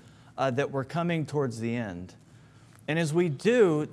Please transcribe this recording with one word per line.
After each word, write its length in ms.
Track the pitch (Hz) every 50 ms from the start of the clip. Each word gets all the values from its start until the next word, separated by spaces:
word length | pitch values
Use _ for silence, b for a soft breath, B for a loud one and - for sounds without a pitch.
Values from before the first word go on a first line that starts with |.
| B B B B B B B
uh, 140 | - 135 135
that 200 | 120 131 139 -
we're 140 | 139 135 127
coming 400 | - - 170 170 175 170 160 151
towards 360 | - 143 147 139 123 117 113
the 140 | 113 117 117
end. 400 | 120 117 101 90 87 90 92 - - B B B B B B B B B B B B - -
And 100 | 151 165
as 160 | 170 143 151
we 140 | 170 180 170
do, 580 | 139 - - 202 240 247 208 175 156 151 151 127